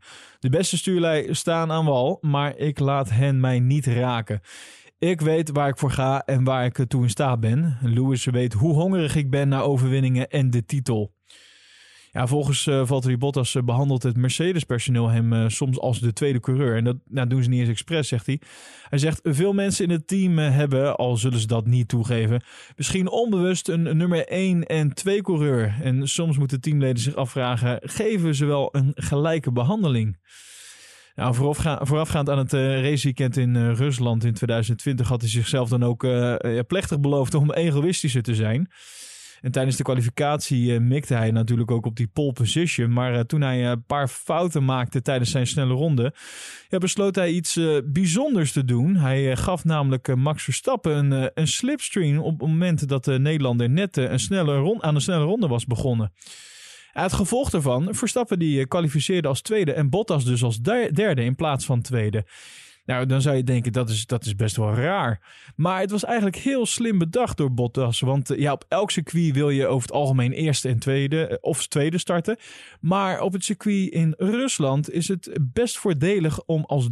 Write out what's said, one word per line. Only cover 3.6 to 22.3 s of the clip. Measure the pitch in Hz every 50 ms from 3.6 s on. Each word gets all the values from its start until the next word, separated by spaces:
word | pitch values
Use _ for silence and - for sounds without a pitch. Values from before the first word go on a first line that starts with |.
niet | 123 127 143 151 139
raken. | 131 120 120 123 127 120 117 113 - 107 98 - - - - - - - - - - _ -
Ik | 160 170 185 156
weet | 151 156 160 165 165 156
waar | 139 147 143 139
ik | 127 -
voor | 151 135
ga | - - 131 131 135 139 -
en | - 135 127 127
waar | 131 131 127 123
ik | 123 - - 131 120
toe | - 127 123
in | 120
staat | 104 - 147 131 123 117
ben. | 110 110 117 143 170 165 131 117 131
Lewis | 117 113 123 131 135 135 120 -
weet | 135 120 123 123 120 110
hoe | 101 127 170 147
hongerig | 151 170 190 190 185 160 139 -
ik | 156 143 131
ben | 131 139 143 139
naar | 139 135 120
overwinningen | 143 143 127 131 131 131 135 131 127 127 123 135 -
en | - 143 135 127
de | 120 120 113
titel." | - - 139 123 - 117 107 104 101 _ _ _ _ - - - - - _ _ - - - - - - - - _
Ja, | - 135 127
volgens, | 117 139 147 139 135 135 - -
eh, | 156 143 135 131
Valtteri | 120 139 131 123 127 127 120
Bottas, | 135 143 139 143 120 - -
eh, | 139 123
behandelt | 123 117 127 143 139 135 120 -
het | 127 113
Mercedes-personeel | 120 123 127 - - 160 180 185 165 - - 127 117 - - 127 117 117 113
hem, | 113 117 113 117 117
eh, | 113 113 113
soms | 110 - 147 131 127 -
als | - 127 120 101
de | 120 117 107
tweede | - 151 143 135 123
coureur. | - - 127 135 143 123 110
En | 113 113
dat, | 123 120 120 - -
nou, | 110 135 123 120
doen | 127 135 123
ze | 120
niet | 127 123
eens | 120 117
expres, | 113 - - - 165 156 131 -
zegt | - 113 -
hij. | - 131 151 - - - - - - - - - -
Hij | - 139
zegt, | 143 160 156 - -
"Veel | 170 143 139 180 202 202
mensen | 196 196 196 185 - 196
in | 175
het | 175 160 151
team, | - 190 196 190 180 170 156
eh, | 151 147
hebben, | 131 143 147 143 135 131 139 143 -
al | - 123 123 123
zullen | 110 110 131 123 113
ze | 107
dat | 107 120 113 107
niet | 117 123 127 120 -
toegeven, | - 120 110 117 123 117 110 107